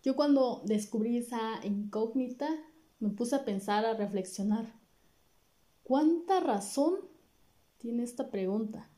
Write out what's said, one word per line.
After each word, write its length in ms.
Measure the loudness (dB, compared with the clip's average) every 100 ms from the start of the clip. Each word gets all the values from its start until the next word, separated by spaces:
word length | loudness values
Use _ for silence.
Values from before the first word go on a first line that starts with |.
Yo 120 | 0 2
cuando 460 | 6 6 6 2 0
descubrí 520 | 0 0 -2 0 0
esa 460 | -2 -4 -4 -4 -4
incógnita, 840 | -4 -2 -2 -2 0 -2 -4 -4 -4 -6 _ _ _
me 100 | -4
puse 260 | 0 0 0
a 100 | 0
pensar, 400 | -4 0 0 0
a 100 | 0
reflexionar. 840 | -2 -2 -4 -4 0 0 -2 -14 _ _ _ _ _ _ _ _ _ _
¿Cuánta 560 | 0 4 4 2 2 2
razón 560 | 2 -2 -2 0 2 0 -6 -20 _ _ _ _ _ _
tiene 260 | -4 -4
esta 280 | -4 -4 -6
pregunta? 580 | -2 -2 -2 -2 -8 -16